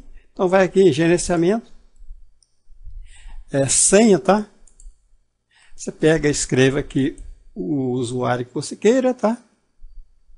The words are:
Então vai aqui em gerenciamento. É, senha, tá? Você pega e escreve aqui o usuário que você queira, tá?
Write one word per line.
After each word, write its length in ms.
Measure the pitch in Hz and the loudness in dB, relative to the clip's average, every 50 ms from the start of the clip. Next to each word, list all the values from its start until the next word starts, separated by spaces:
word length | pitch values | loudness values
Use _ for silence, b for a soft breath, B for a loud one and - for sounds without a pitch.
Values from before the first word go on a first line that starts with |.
| - - - - - _ _ | -12 -20 -20 -20 -20 _ _
Então 160 | - 196 180 | -4 -2 0
vai 160 | 185 196 190 | 2 2 2
aqui 160 | 170 - 190 | 2 2 4
em 120 | 196 180 131 | 4 4 4
gerenciamento. 800 | 139 165 165 175 170 - - 175 165 170 180 208 233 - - - - _ _ _ - - - - - - - - _ _ _ _ _ _ - - - - - - b b b b b b b b b - - | 2 2 2 2 0 0 -2 -2 0 0 0 0 -2 -4 -8 -18 -20 _ _ _ -20 -18 -18 -18 -18 -20 -20 -20 _ _ _ _ _ _ -20 -20 -18 -16 -16 -14 b b b b b b b b b -12 -6
É, 180 | - 139 131 127 | -4 -2 -2 0
senha, 500 | - - - - 190 202 233 226 190 160 | 0 0 2 4 6 6 6 6 4 4
tá? 300 | - - 190 214 208 - _ _ - - _ - - - - _ _ _ _ _ _ _ _ _ _ b b b b b b | 4 2 0 0 0 -6 _ _ -20 -20 _ -20 -20 -20 -20 _ _ _ _ _ _ _ _ _ _ b b b b b b
Você 160 | - - - | -14 -12 -14
pega 380 | - - - 156 160 160 143 147 | -6 0 2 2 2 2 2 0
e 20 | |
escreve 480 | 139 - - - - 127 131 135 131 143 | -2 -2 -4 -2 0 2 2 2 2 0
aqui 380 | 143 - - 143 131 151 - - - - - - - - - | -4 -4 -2 -2 -2 -2 -4 -8 -14 -20 -20 -20 -20 -18 -14
o 380 | 220 180 180 151 139 131 127 123 | -10 -8 -6 -4 -4 -2 -2 -4
usuário 520 | 127 123 113 127 123 123 123 123 123 127 | -4 -4 -4 -4 -4 -2 -2 -2 -2 -4
que 80 | - - | -6 -8
você 240 | 156 143 - - | -10 -8 -8 -6
queira, 380 | - - 202 240 262 247 254 247 | -2 2 2 2 2 2 0 -2
tá? 280 | - - 208 233 - _ _ _ _ _ _ _ _ - - - - - - _ _ _ - - | -2 -2 -2 -2 -4 _ _ _ _ _ _ _ _ -20 -20 -18 -20 -20 -20 _ _ _ -20 -20